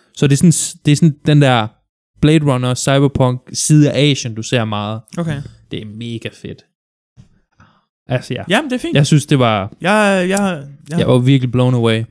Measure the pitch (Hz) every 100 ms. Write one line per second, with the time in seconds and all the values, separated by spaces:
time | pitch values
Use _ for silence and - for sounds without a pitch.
0 | _ - 147 139 180 - - - - 143
1 | 165 139 - 147 139 120 107 - _ _
2 | _ _ 151 160 147 127 123 127 - 139
3 | 143 - 127 127 - - - 151 143 127
4 | 147 139 123 110 113 123 110 104 104 110
5 | - - 165 - 143 - _ - 107 107
6 | 117 113 101 - 95 - _ _ _ _
7 | _ - - _ _ _ _ _ _ _
8 | - 127 - 120 104 208 311 247 339 202
9 | 143 151 - 143 120 107 98 - 170 214
10 | 202 190 180 196 196 165 139 143 - 170
11 | - 127 127 139 123 123 123 123 113 110
12 | 113